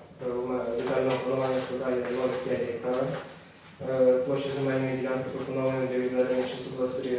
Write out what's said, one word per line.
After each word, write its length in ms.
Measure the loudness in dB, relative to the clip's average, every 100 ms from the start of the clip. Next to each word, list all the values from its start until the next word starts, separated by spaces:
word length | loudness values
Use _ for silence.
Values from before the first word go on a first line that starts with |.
| -16 -8 -4
е, 40 |
в 180 | -2 -2
ме-, 140 | -2 0 -2
детального 400 | 0 2 2 2
планування 360 | 0 0 0 0 -2
складає 300 | -4 0 0
ноль 400 | 0 0 0 -2
п'ять 220 | -2 -2 -2
гектара. 400 | -4 -2 0 0 -4 -8 -16 -20 -20 -20 -10 -2
Е, 220 | 6 6 6 4
площа 220 | 0 0 0
земельної 380 | 0 2 0 0
ділянки 300 | 0 -2 -2 -4
пропонованої 520 | -4 0 0 2 0
для 100 | 0
відведення 480 | 0 2 2 4 0
шістсот 300 | -2 -6 -2
двадцять 260 | -2 -2
три 80 | -2